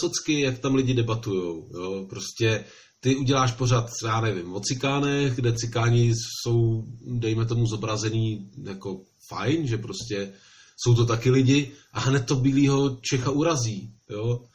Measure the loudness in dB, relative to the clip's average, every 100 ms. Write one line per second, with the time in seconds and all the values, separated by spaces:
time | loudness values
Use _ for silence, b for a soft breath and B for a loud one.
0 | -2 -4 -2 0 0 0 0 2 2 2
1 | 0 -2 -2 -2 -2 -6 -10 -10 -8 -8
2 | -8 -12 -10 -2 0 0 B B B B
3 | 0 0 2 2 2 2 2 2 0 -4
4 | -2 0 0 -2 -4 -6 -4 -2 0 0
5 | 0 0 0 0 0 0 -2 0 4 4
6 | 4 2 -4 -8 0 2 2 0 -4 -12
7 | -8 -4 0 0 0 2 0 0 -4 -2
8 | -2 0 0 -2 -10 -14 -12 -10 -8 -10
9 | -12 _ -12 -6 0 0 0 -2 -4 -10
10 | -6 -6 -6 B B B B B 2 4
11 | 4 2 4 4 6 4 0 B B -4
12 | 0 0 0 0 2 4 4 4 2 -2
13 | -4 -2 0 0 0 0 -2 -6 -10 -16
14 | -12 -6 -2 -4 -6